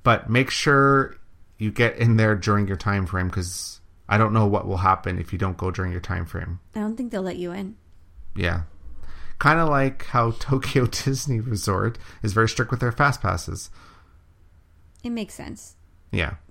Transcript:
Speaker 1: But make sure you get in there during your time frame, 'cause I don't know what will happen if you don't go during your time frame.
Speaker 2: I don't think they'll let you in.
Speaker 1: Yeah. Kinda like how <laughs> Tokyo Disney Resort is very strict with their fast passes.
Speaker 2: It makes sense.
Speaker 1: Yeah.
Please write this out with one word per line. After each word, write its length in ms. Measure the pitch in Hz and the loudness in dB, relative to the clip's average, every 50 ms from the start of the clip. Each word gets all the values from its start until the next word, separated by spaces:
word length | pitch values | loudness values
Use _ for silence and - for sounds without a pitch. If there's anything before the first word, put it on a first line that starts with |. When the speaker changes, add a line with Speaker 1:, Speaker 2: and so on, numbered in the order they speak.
| - | 2
Speaker 1:
But 260 | 123 113 - - 107 | 2 2 2 2 0
make 200 | 113 127 131 - | 2 2 2 0
sure 680 | - - - 151 143 139 139 139 139 135 131 - - - - - - - - - - | -2 -2 2 4 4 6 6 6 4 4 2 0 -6 -16 -20 -20 -20 -20 -20 -18 -8
you 140 | - 110 104 | -6 -4 -2
get 260 | - 120 117 113 - | 2 2 2 2 2
in 200 | - 117 117 113 | 2 4 4 6
there 180 | 110 110 107 107 | 6 6 4 4
during 320 | 92 87 104 104 104 101 | 2 2 2 2 2 2
your 100 | 95 95 | 0 -2
time 280 | - - 104 101 98 92 | -2 -2 0 0 0 0
frame, 240 | 85 95 92 90 90 | -2 -2 -2 -2 -2
'cause 520 | - 95 90 90 - - - - - - - - - _ - - | -2 -4 -4 -6 -6 -10 -10 -12 -14 -18 -20 -20 -20 _ -4 0
I 80 | 101 | 2
don't 160 | 107 110 107 110 | 4 4 4 4
know 120 | 110 107 | 4 4
what 220 | 101 104 - - | 4 4 2 0
will 100 | 95 95 | -2 -2
happen 400 | 87 98 95 95 - - 92 92 92 | 2 4 4 4 4 2 -4 -4 -4
if 120 | 90 - 98 | -4 -4 -4
you 60 | 87 | -2
don't 180 | 101 95 90 | -2 -2 -2
go 140 | - 92 92 | -2 -4 -4
during 200 | 90 95 92 90 | -2 -2 -4 -4
your 100 | 87 85 | -4 -6
time 240 | - - 90 90 87 | -6 -4 -4 -4 -4
frame. 340 | - - 90 87 87 90 - - - - | -6 -8 -8 -8 -8 -8 -10 -12 -10 -8
Speaker 2:
I 40 | 214 | -6
don't 160 | 208 214 226 | -4 -4 -4
think 160 | 269 247 226 | -6 -6 -6
they'll 100 | 233 190 | -6 -6
let 160 | 190 185 170 | -4 -6 -6
you 140 | 175 175 175 | -6 -6 -6
in. 240 | 180 196 190 196 220 - - - - - - - - - - - - | -6 -8 -10 -10 -12 -16 -20 -20 -20 -20 -20 -20 -18 -14 -10 -8 -4
Speaker 1:
Yeah. 280 | 92 90 85 87 85 80 - - - - - - - - - - - - - - - | -4 -2 -2 -2 -2 -4 -6 -10 -16 -14 -12 -10 -8 -8 -8 -8 -6 -6 -6 -2 0
Kinda 240 | - 143 160 170 165 | 2 4 4 4 4
like 400 | 151 143 135 135 135 135 - - | 4 4 2 2 0 0 -4 -4
how 240 | - - 123 117 117 | 0 2 2 2 2
<laughs> 80 | 110 - | 0 -2
Tokyo 460 | - 139 135 135 - - - 135 123 | -2 0 0 0 0 0 2 2 2
Disney 540 | - - - - 135 135 127 - 143 120 113 | 2 0 -2 -2 -2 -2 -2 -2 -2 -2 -2
Resort 580 | 113 127 110 98 - 107 95 95 101 117 117 - - - - - | -2 -2 -4 -4 -2 -2 0 0 0 -2 -2 -6 -10 -14 -8 -4
is 120 | - 104 95 | -4 0 2
very 140 | 110 113 110 | 4 2 2
strict 220 | - - 113 - | 2 0 -2 -2
with 80 | 123 113 | -2 -2
their 120 | 127 120 | -2 0
fast 300 | - - 143 143 - - | 2 2 2 2 2 0
passes. 480 | - 92 92 87 - - 90 - - - - - - - - - - _ - - _ _ _ _ - - - - _ _ _ - - - - - - | 0 -2 -2 -2 -4 -8 -10 -10 -12 -14 -16 -18 -20 -20 -20 -20 -20 _ -20 -20 _ _ _ _ -20 -20 -20 -20 _ _ _ -20 -20 -20 -18 -12 -8
Speaker 2:
It 60 | 240 | -6
makes 220 | 233 226 208 - - | -6 -6 -6 -8 -10
sense. 420 | - 139 - - - - - - _ _ _ _ _ _ - | -14 -14 -14 -14 -14 -16 -20 -20 _ _ _ _ _ _ -4
Speaker 1:
Yeah. 240 | - 95 78 - - - - - | -2 -2 -2 -2 -4 -10 -16 -18